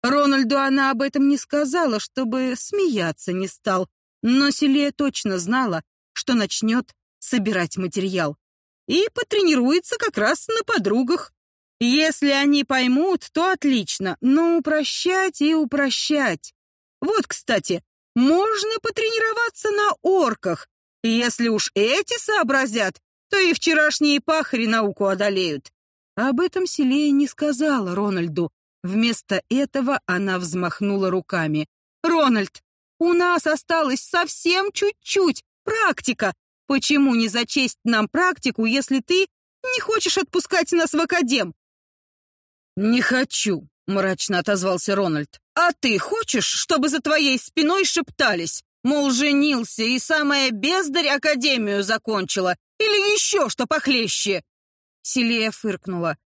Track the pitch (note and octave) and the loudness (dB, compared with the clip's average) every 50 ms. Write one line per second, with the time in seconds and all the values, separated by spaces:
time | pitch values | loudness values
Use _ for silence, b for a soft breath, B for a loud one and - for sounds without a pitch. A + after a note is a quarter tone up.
0 | - A#3+ C4+ C#4+ C#4+ C#4 C#4 C4+ C4+ A3 C#4 C#4 C4+ C4+ C4+ C#4 C4+ C4+ C4+ A3 | 0 0 2 2 4 4 4 2 2 2 2 0 2 2 2 2 2 2 0 0
1 | C#4 C#4 - D4 C#4 C#4 C#4+ C#4 - _ - D4 D4 C4 C4+ F4+ E4 C4+ A3 G#3 | -2 -2 0 2 2 4 2 2 -2 _ -2 0 0 0 0 0 0 0 0 -2
2 | - - _ - C4 A3 A3+ C4 B3+ B3+ B3 - - - - G4+ F#4+ E4+ B3 G#3 | -4 -6 _ -4 -4 -2 -2 -2 -2 -2 -4 -6 -6 -4 -2 0 0 0 0 0
3 | E3+ E3 D#3 - - - F3+ F#3 F#3+ F#3 - - _ G#3+ F#3+ F#3 F#3 - _ _ | -2 -2 -4 -6 -6 -4 -4 -4 -4 -6 -8 -6 _ -2 0 0 -2 -4 _ _
4 | _ _ _ _ - A3+ B3 C4+ C#4+ C#4+ C#4 - D4+ C#4+ C4+ D4 C#4+ C#4+ - - | _ _ _ _ 0 2 2 4 4 2 2 2 2 2 2 2 2 0 -2 -2
5 | C#4+ C#4 - - - G#3+ F#3+ F3+ E3+ F#3 A#3+ C4 C4 A3 E3+ D#3+ - _ _ _ | -4 -2 -2 -4 -4 -4 -4 -4 -2 -2 0 0 0 -2 -2 -4 -6 _ _ _
6 | _ _ _ - - - B3+ A3+ G#3 G3 - - - A3 A3+ B3+ A#3+ - - _ | _ _ _ -10 -2 0 0 0 0 -2 -2 -2 0 0 0 0 -2 -4 -16 _
7 | _ _ _ _ - - B3 B3 G3 G#3+ G#3 F#3 F3 D#3+ - F#3 F#3 F3+ - G3 | _ _ _ _ -6 -2 -2 -2 0 0 0 -2 -2 -4 -4 -6 -6 -4 -4 -4
8 | F#3+ G3 F#3 F3+ E3 D3 D3+ _ _ _ _ _ _ _ _ _ _ - A#3+ E4+ | -4 -2 -2 -2 -2 -4 -6 _ _ _ _ _ _ _ _ _ _ -2 0 0
9 | G#4 A4+ _ - A#4 _ - G#4 G4 E4+ D4+ B3+ A#3+ B3+ D4+ F4+ - - A#4+ A4 | 0 0 _ -6 -6 _ 0 2 4 4 4 4 4 2 2 2 0 -2 -4 -4
10 | - G#4+ - G#3 G#3 A3+ E4 - - - A4+ A4+ G4+ - A4+ G4 F#3 G3+ G#3 A#3+ | -4 -4 -2 0 0 0 0 -2 -2 -4 -4 -4 -2 -2 -2 -2 0 0 0 0
11 | C4+ A#3+ F4 - - - _ _ _ _ _ _ _ _ _ _ A#3 A#3+ B3+ D4+ | 2 0 0 -2 -4 -10 _ _ _ _ _ _ _ _ _ _ 0 2 2 2
12 | D#4 D#4+ D4+ - D4 C#4+ C4+ C#4 C#4+ C#4+ C#4+ C#4+ C4+ _ C4+ C4 B3+ B3 B3+ C#4 | 2 2 0 0 0 2 2 2 2 2 2 2 2 _ 0 0 2 2 2 2
13 | E4 G4 F#4 - - - _ D#4 E4+ F#4+ F#4 - - C#4+ C4 A#3 F#3 - - - | 2 2 0 -2 -4 -4 _ 0 0 0 0 0 0 0 0 0 0 -4 -6 -4
14 | F#3+ F#3+ F3+ _ - B3+ C4+ D#4 E4+ E4+ E4+ E4+ C4 D4+ D#4 D4+ C#4+ - - - | -4 -6 -6 _ 2 4 4 4 4 4 2 0 0 0 0 0 -2 -2 -4 -2
15 | - F4 F#4 F#4+ F#4+ F#4+ - - C#4+ D4+ D#4+ D#4+ D4+ A#3+ - C#4+ C#4+ C4 - - | -2 0 2 2 0 0 0 0 0 2 2 2 0 0 0 0 0 0 0 -2
16 | - - D4+ D4 C4+ A3+ E3+ - - - _ _ _ _ _ _ _ _ _ _ | -2 0 0 0 0 0 -2 -4 -8 -18 _ _ _ _ _ _ _ _ _ _
17 | - D#4+ G#4+ - C4+ - - - - - A#3 G3 - - F#3 E3+ _ _ _ _ | -4 0 0 0 -2 -2 -8 -8 -2 0 -2 0 0 -2 -6 -6 _ _ _ _
18 | _ _ _ A#3 B3 C#4 D#4+ F4+ G4 A4 A4 G4+ G4 G#4+ A4+ G#4+ - A4+ G#4+ - | _ _ _ 2 4 4 4 4 4 2 0 0 -2 -2 -4 -4 -4 -4 -4 -2
19 | A4+ A4 A4+ A4+ A4+ A4 G#4+ A4+ A#4 A#4 _ - - G#4+ G#4 G#4 G#4 G#4 - _ | -2 -2 0 0 0 0 0 -2 -2 -2 _ -4 -4 -2 0 0 0 0 -2 _
20 | - E4+ F#4+ F#4+ D#4+ A#3 A3 - - F#3+ E3 - - _ _ _ _ _ _ _ | 0 2 2 4 2 2 0 -2 -4 -4 -4 -4 -8 _ _ _ _ _ _ _
21 | - A3+ A3+ A#3 A#3+ A#3+ A#3+ - A#3 A#3 A3 G#3 - - _ G3 G#3 A#3 C4+ F#4 | -2 0 0 2 0 0 0 0 0 0 0 0 -2 -2 _ 0 2 2 2 0
22 | - - A#4+ A#4 - - G#4+ G#4 D#4+ A3+ C4+ C4+ C4 B3 G#3 A#3 G3+ F#3 - - | 0 -2 -4 -4 -2 -2 0 0 0 2 2 0 0 0 -2 -2 -2 -2 -4 -8
23 | _ _ _ _ _ _ - G4 F#4+ E4+ E4 - - E4+ D#4+ D#4 D4+ D4+ D4 - | _ _ _ _ _ _ 0 2 2 2 2 2 0 2 4 4 4 2 2 2
24 | D4+ D4 C#4+ C#4+ - - D#4 D#4+ C#4+ - - A#3 A#3 G#3+ A3+ A3+ G#3+ G3+ F#3 - | 2 2 2 2 2 0 0 0 0 -2 -2 -2 0 0 0 0 0 -2 -2 0
25 | G3+ F#3+ G3 F#3 G3+ G#3 G3 F#3 F#3 E3+ D3 C3+ _ - _ _ _ _ _ _ | 0 0 0 2 0 0 0 0 -2 -2 -4 -6 _ -14 _ _ _ _ _ _
26 | _ _ _ - A3+ C4+ C4 B3 F4+ F#4 - F#4+ F#4 E4+ - - C#4+ B3+ C4 D4 | _ _ _ -2 0 0 2 0 0 0 0 -2 -4 -2 -2 0 0 2 2 2
27 | D4+ D4 C#4 C#4 C#4+ B3+ - - D4+ D4 C#4+ A#3 D4+ D4+ C#4 B3+ G3 F3+ F3 G3 | 2 2 4 2 2 0 -2 -2 -2 -2 0 0 0 0 0 0 -2 -2 -2 -2
28 | G#3 G#3 G3 F3+ E3+ E3+ D3+ F3 E3+ D#3 _ _ _ _ _ _ - F3+ F#3+ A3 | -2 0 0 -2 -2 -2 -2 -4 -4 -4 _ _ _ _ _ _ -8 -4 0 0
29 | A3+ A#3 A#3 - - - G3 F#3 - _ A#3+ C4 C#4+ - - C#4 B3+ B3+ C#4 - | 0 0 0 -4 -4 -4 -4 -4 -2 _ -2 -2 -2 -2 -2 -4 -2 -2 -2 -2
30 | _ - F3+ F3+ G3 G3 F#3 F3+ F3+ E3 D#3 F#3 F3+ E3+ - - G3+ G3+ G3+ G3 | _ -4 -4 -2 -2 -2 -2 -4 -4 -4 -4 -4 -4 -4 -4 -4 -4 -2 -2 0
31 | F#3+ F#3 F3+ F#3 E3+ - - F3 D#3+ D#3 D3+ D3+ D3+ _ _ _ _ _ _ _ | 0 0 -2 -2 -4 -4 -4 -2 -2 -2 -2 -4 -4 _ _ _ _ _ _ _
32 | - E4 E4+ E4 D4+ C4 A#3 G#3+ G3 F#3+ _ - _ _ _ _ _ _ _ _ | -2 0 2 4 4 4 4 2 0 -4 _ -20 _ _ _ _ _ _ _ _
33 | E4 F4 F4 F4 F4 F4+ F4 E4 - D#4 D4+ D#4 - - E4 E4 D#4 C#4 C4 - | 0 2 4 4 4 2 2 2 2 0 0 -2 0 -2 0 0 2 0 0 -2
34 | - - - F4 - D4+ - - - E4+ F4+ F#4 G4 G#4 - - G4+ G4+ G#4+ _ | -4 -2 0 0 0 -2 -4 -4 0 0 2 2 0 -2 -2 -2 -2 -2 -2 _
35 | _ - - G4 F#4+ E4 B3+ - _ _ _ _ _ - A4 A4+ A4 F#4 C#4 - | _ -2 0 2 2 2 2 -2 _ _ _ _ _ -4 -2 0 0 0 0 -2
36 | - - A#3+ - A3 F#3+ - _ _ _ _ _ _ _ C#4 C4+ - - D4 C#4+ | -4 -6 -4 -2 -2 -4 -4 _ _ _ _ _ _ _ -2 0 0 2 2 4
37 | C#4 C4+ A#3+ A#3 A3+ G#3+ F#3 A#3+ A#3 - - C#4+ C4 A#3+ - _ _ A#3 A#3 G#3+ | 4 4 4 2 0 0 0 -2 -4 -2 0 0 0 0 -2 _ _ 0 2 2
38 | G#3+ - - D4 F4+ F4+ F4+ - - C4 G#3+ - A3 A3 A#3 C#4 C#4 - C4+ C4 | 0 0 0 0 0 0 0 -2 -4 -4 -2 0 -2 0 0 0 0 0 -2 -2
39 | - - F4 F#4 G4 - _ _ _ _ _ _ - B4+ B4+ B4 - - A4 G#4+ | 0 0 0 0 0 -2 _ _ _ _ _ _ -6 -4 -4 -4 -2 0 -2 0
40 | - F4+ - G4 E4+ - - F#4 - - - F4+ E4 - E4+ E4+ E4 - - D4+ | 0 0 0 -2 -2 0 -2 -2 -2 0 0 0 0 2 2 2 2 2 0 -2
41 | E4 - F4+ E4+ C4 A#3 C4+ B3+ F#3+ F3 - _ _ _ _ _ _ _ _ _ | 0 0 0 0 2 2 0 0 -2 -4 -8 _ _ _ _ _ _ _ _ _
42 | _ _ _ _ _ _ _ _ _ _ _ _ _ _ _ F#3 G3 A3 A#3+ B3 | _ _ _ _ _ _ _ _ _ _ _ _ _ _ _ -2 0 2 2 2
43 | A3+ - B3+ B3+ C4+ - - - - G#3+ F#3 D3+ - - _ _ _ - G3 G3 | 2 2 2 0 0 -2 -2 -4 -2 -2 -2 -2 -6 -14 _ _ _ -4 -2 0
44 | F#3+ F#3+ F#3+ - - - G3 F3+ F3 - G3+ F#3 F3+ F#3+ F3+ F3+ - - G3+ G3 | 0 0 -2 -4 -4 -2 -2 -2 0 0 -2 0 0 -2 -2 -2 -2 -2 0 0
45 | G3 F3 D#3 D3 D3 _ - - _ _ _ - E4+ F4 - _ - B3 A3 F#3 | 0 0 -2 -2 -4 _ -12 -20 _ _ _ 0 0 0 0 _ 0 0 0 0
46 | - - G4+ A4+ A#4 - - A#3 F3 - - - - - F4 D4 B3+ D#4 C4+ D#4 | -2 -2 -4 -4 -2 -2 -2 -2 -2 -2 -2 -4 -2 0 0 2 2 0 0 -2
47 | - D4+ D#4 D#4 D4 C#4 C4 B3 - - _ - D#4 D4+ F4 G4 F#4 - - F4 | 0 0 0 2 2 2 0 0 -4 -4 _ 0 2 2 2 2 0 0 0 -2
48 | C#4 - - - C#4+ A#3 G3 E3+ E3 E3 - - _ _ _ _ - A#3+ D4 D4 | -4 -6 -2 0 0 0 0 -2 -4 -6 -6 -8 _ _ _ _ -2 0 0 2
49 | C#4+ C#4 B3+ A#3 C#4+ D4 C#4 C#4+ C#4+ D4+ C#4 B3 A3+ - - - A3 A3+ B3+ B3+ | 2 0 0 2 2 2 2 2 2 2 0 -2 -4 -6 -6 -4 -2 -2 0 -2
50 | - - D#4+ D#4 D4 C#4+ C#4 C#4+ C4+ B3+ A3+ G3+ G3 C#4+ F4+ F#4+ F#4+ D4 C4 B3 | 0 0 0 0 2 2 2 2 0 0 -2 -2 0 0 0 0 0 0 -2 0
51 | A#3 C#4+ C#4+ C#4 - D#4 D4+ B3+ A#3+ D4 C4+ B3 G#3+ G3+ G3+ G3+ G3 F#3+ A3+ G#3+ | 0 0 0 0 2 0 0 2 0 0 0 0 0 -2 -2 -2 0 -2 -2 -4
52 | _ A3+ A3 G3 F#3+ - - G3+ F#3 F3+ F3 _ _ _ _ _ G#4+ G#4+ G#4 G#4 | _ -4 -4 -4 -4 -4 -4 -2 0 -2 -2 _ _ _ _ _ 0 0 2 2
53 | G4 G4+ G#4 G#4 - - - F#4+ E4 A3+ - - C4 - D#4 D4+ - - C4+ B3 | 2 2 2 2 0 0 0 0 0 0 -2 -4 -2 -2 -2 -2 0 0 0 0
54 | A3+ F#3 - - - G3+ F#3+ E3+ - _ _ _ _ _ _ _ _ _ _ _ | 0 -2 -4 -4 -2 -2 -4 -4 -6 _ _ _ _ _ _ _ _ _ _ _
55 | _ - - C4 A#3+ A3+ A#3 A3+ A3 A3 G#3+ - - G#3+ F#3 F3+ _ - F#3 F3 | _ -4 -2 0 0 0 0 0 -2 -2 -4 -4 -6 -6 -6 -6 _ -8 -6 -4
56 | E3+ D#3+ D3+ _ _ | -4 -4 -6 _ _